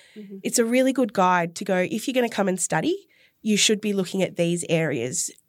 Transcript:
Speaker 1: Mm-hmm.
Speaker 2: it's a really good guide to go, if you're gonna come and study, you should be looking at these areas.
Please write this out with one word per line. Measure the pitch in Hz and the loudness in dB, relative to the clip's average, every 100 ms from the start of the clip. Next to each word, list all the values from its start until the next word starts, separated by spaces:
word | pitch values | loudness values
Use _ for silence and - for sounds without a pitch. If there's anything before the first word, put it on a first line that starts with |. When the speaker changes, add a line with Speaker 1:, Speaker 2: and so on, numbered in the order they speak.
| - 214 | -20 -20
Speaker 1:
Mm-hmm. | 202 196 | -16 -10
Speaker 2:
it's | - 240 | -2 0
a | 226 | 2
really | 254 262 | 4 4
good | 254 240 | 2 0
guide | - 185 180 170 - | 2 4 4 0 -4
to | 202 | -2
go, | 185 185 | 0 0
if | 214 277 | -4 -4
you're | 254 | -2
gonna | 233 | 0
come | 226 196 | 0 0
and | 185 | -2
study, | - 160 285 392 - _ _ _ | -2 0 0 -2 -6 _ _ _
you | 220 202 | 0 2
should | - 208 | 4 2
be | 208 | 0
looking | 196 175 190 | -2 -2 -2
at | 175 - | -2 0
these | 170 175 - | 0 -2 0
areas. | 160 160 127 123 175 - - | 0 0 -2 -4 -4 -8 -10